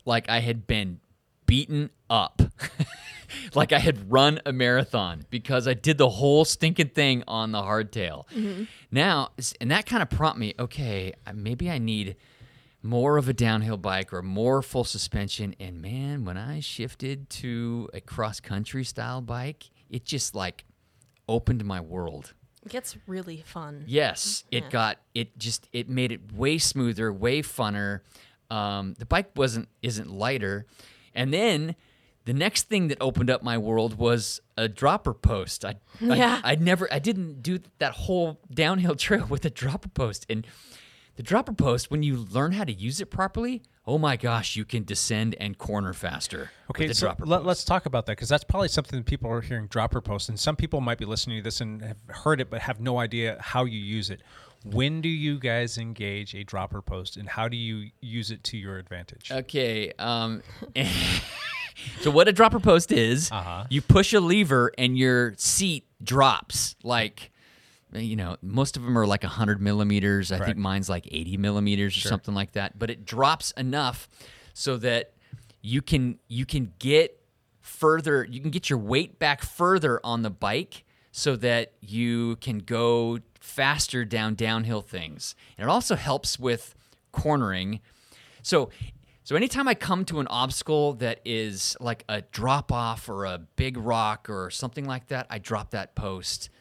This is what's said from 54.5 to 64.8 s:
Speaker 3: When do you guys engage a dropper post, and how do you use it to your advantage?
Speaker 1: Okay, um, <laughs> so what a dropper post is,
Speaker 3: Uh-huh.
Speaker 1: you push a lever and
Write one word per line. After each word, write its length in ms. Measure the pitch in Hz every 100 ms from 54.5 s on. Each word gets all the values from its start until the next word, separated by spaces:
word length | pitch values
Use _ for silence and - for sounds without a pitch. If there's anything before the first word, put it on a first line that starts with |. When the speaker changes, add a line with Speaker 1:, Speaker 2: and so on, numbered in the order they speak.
| _
Speaker 3:
When 380 | 107 107 139 160
do 80 | 160
you 280 | 160 151 143
guys 380 | 127 117 120 117
engage 560 | 113 107 101 101 101 101
a 80 | 101
dropper 360 | 98 95 104
post, 360 | - 92 95 -
and 100 | 101
how 220 | - 117
do 80 | 120
you 320 | 113 110 104 -
use 320 | 120 117 107
it 120 | 110 -
to 120 | 113
your 200 | 98 95
advantage? 520 | 92 90 87 - -
Speaker 1:
Okay, 600 | 131 131 147 120 110 101 -
um, 420 | 113 117 113 110 - - -
<laughs> 80 | 127 180 - - - - - - - - - - -
so 100 | 160
what 160 | 147 190
a 40 |
dropper 280 | 190 226 208
post 320 | 208 175 -
is, 400 | 202 113 131 170
Speaker 3:
Uh-huh. 340 | 107 87 87 117
Speaker 1:
you 120 | 139
push 320 | - 196 196
a 60 | 214
lever 520 | 170 202 180 131 120
and 200 | -